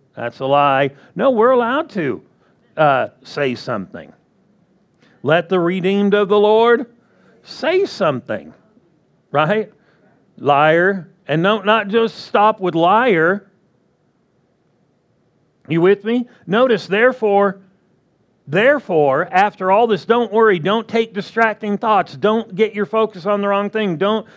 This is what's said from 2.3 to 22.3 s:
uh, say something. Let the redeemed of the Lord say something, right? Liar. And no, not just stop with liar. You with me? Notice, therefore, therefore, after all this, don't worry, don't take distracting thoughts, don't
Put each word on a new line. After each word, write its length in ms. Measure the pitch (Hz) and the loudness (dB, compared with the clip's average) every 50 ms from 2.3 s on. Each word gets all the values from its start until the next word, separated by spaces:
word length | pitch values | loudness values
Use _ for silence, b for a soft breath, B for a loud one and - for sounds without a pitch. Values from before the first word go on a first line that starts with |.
| _ _ b b b b b b b - | _ _ b b b b b b b 0
uh, 320 | 156 147 135 127 117 104 - _ _ | 2 2 2 0 -2 -4 -8 _ _
say 300 | - - 147 143 135 123 | -12 -8 -6 -4 -4 -4
something. 600 | 107 - - 120 104 92 - - 87 78 71 76 _ _ _ _ _ _ _ _ _ _ _ _ _ _ _ _ _ b b b b b | -6 -8 -8 -8 -8 -8 -10 -14 -18 -20 -20 -20 _ _ _ _ _ _ _ _ _ _ _ _ _ _ _ _ _ b b b b b
Let 260 | 127 156 175 175 175 | 0 0 0 0 0
the 100 | 190 185 | -2 0
redeemed 540 | 170 170 185 190 170 185 196 202 202 202 196 | 0 0 -2 -2 -2 -2 0 0 0 2 2
of 160 | 208 208 180 | 0 2 2
the 100 | 208 208 | 2 2
Lord 460 | 208 208 214 220 226 240 233 233 247 - _ _ b b b b b b b b | 4 4 4 4 4 4 2 2 0 -6 _ _ b b b b b b b b
say 440 | b - - - - 285 349 370 403 | b -20 -14 -8 -4 -2 0 0 -2
something, 680 | - - - 202 160 135 120 - - 113 95 71 78 - _ _ _ _ _ _ _ _ _ _ _ _ _ _ _ | -2 -4 -2 -2 -2 -2 -4 -6 -8 -10 -10 -10 -14 -20 _ _ _ _ _ _ _ _ _ _ _ _ _ _ _
right? 420 | - 143 156 156 208 220 208 - _ b b b b b b b b b b b b - | -2 -2 0 0 0 -2 -4 -8 _ b b b b b b b b b b b b -6
Liar. 720 | 123 131 143 139 151 156 160 170 175 190 202 190 160 - _ _ _ - | 0 0 2 4 4 4 2 2 2 0 0 -4 -8 -14 _ _ _ -4
And 160 | 139 160 170 | -4 -2 0
no, 180 | 196 220 214 | 0 -2 0
not 280 | 190 202 214 226 208 202 | 0 0 0 0 0 -2
just 300 | 196 233 226 220 - - | -2 -2 -2 -2 -4 -10
stop 420 | - - - 214 208 214 214 214 | -8 -4 0 2 2 2 2 0
with 140 | 185 180 156 | -2 -4 0
liar. 760 | 165 165 175 196 220 - 262 196 165 160 170 190 208 - _ _ _ _ _ _ _ _ _ _ _ _ _ _ _ _ _ _ _ _ _ _ _ _ _ _ _ _ _ _ _ _ _ _ _ _ _ _ _ _ _ _ _ _ - | 2 2 2 4 2 2 2 2 2 2 0 0 -2 -6 _ _ _ _ _ _ _ _ _ _ _ _ _ _ _ _ _ _ _ _ _ _ _ _ _ _ _ _ _ _ _ _ _ _ _ _ _ _ _ _ _ _ _ _ -4
You 140 | 151 165 | -2 2
with 220 | 165 185 202 202 202 | 4 4 2 2 0
me? 240 | 214 233 247 240 B B B B | -2 -2 -2 -4 B B B B
Notice, 420 | B 185 220 254 262 226 180 - - | B 0 2 2 2 0 0 -2 -2
therefore, 720 | 185 208 233 254 254 254 220 208 202 196 202 196 190 - - _ _ _ _ _ _ _ _ _ _ _ _ _ _ _ _ | 0 2 2 2 2 0 0 0 2 2 2 0 -2 -6 -14 _ _ _ _ _ _ _ _ _ _ _ _ _ _ _ _
therefore, 840 | - 139 185 220 262 294 277 - - 185 160 147 139 131 147 175 - | -4 -2 0 2 2 2 0 -2 -2 0 2 2 2 2 0 -2 0
after 400 | 180 180 202 208 185 - 190 185 | 0 0 0 0 -2 -4 0 2
all 160 | 190 208 240 233 | 2 2 2 2
this, 160 | 214 170 - | 0 -2 0
don't 300 | - 226 240 240 214 196 | 0 0 0 0 -2 0
worry, 260 | 220 226 220 196 170 | 2 2 4 2 2
don't 260 | 151 190 208 226 214 | 0 0 -2 -2 -2
take 280 | 220 - 226 226 226 202 | -2 -2 -2 -2 -2 -4
distracting 640 | 202 - - - 226 226 220 208 - - 208 208 190 | -10 -10 -6 -2 -2 0 0 -2 -4 -6 -6 -4 -2
thoughts, 400 | - 226 214 196 170 - - 135 | 0 0 2 2 0 -2 -4 -2
don't 360 | 127 208 | 0 0